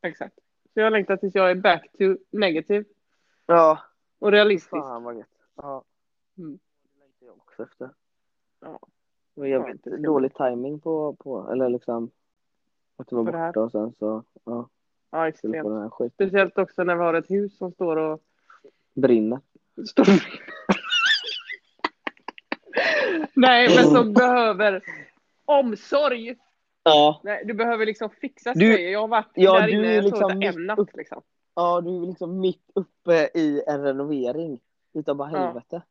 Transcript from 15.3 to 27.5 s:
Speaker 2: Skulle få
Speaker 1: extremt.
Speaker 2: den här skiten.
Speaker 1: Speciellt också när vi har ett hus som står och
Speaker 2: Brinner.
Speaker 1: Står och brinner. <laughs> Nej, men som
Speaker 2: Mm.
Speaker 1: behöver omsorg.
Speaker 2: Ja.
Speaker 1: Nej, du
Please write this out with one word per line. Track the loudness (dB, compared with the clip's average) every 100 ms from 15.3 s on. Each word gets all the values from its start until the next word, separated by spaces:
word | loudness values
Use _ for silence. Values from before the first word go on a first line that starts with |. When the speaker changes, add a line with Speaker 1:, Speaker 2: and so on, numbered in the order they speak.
Speaker 2:
Skulle | -6 -8
få | -6
Speaker 1:
extremt. | -6
Speaker 2:
den | -8
här | -10
skiten. | -8 -8 _ -2
Speaker 1:
Speciellt | 0 -2 -2
också | -6 -4
när | -4 0
vi |
har | 0
ett | -2 -2
hus | -4 -4 _
som | -14
står | -6 -4 -2
och | -4 -6 _ _ _ -20 -20 _ _
Speaker 2:
Brinner. | 0 4 4 2 -4 _ _ _ -16 -6
Speaker 1:
Står | 4
och | 6
brinner. | 6 4 -16 -18 -20 -4 -4 -2 0 2 0 -4 -14 -14 -20 _ _ -12 _ -14 _ -20 -20 _ -14 _ -2 0 0 -2 -2 -4
<laughs> |
Nej, | 2 6 6 6 6
men |
som | 8 6
Speaker 2:
Mm. | 6
Speaker 1:
behöver | 4 4 4 2 2 0 0 -8 -20 -20 _ _ _
omsorg. | 0 2 2 -4 -2 0 0 -2 -8 -14 _ _ _ _
Speaker 2:
Ja. | 4 6 6 2
Speaker 1:
Nej, | -8 -8
du | -8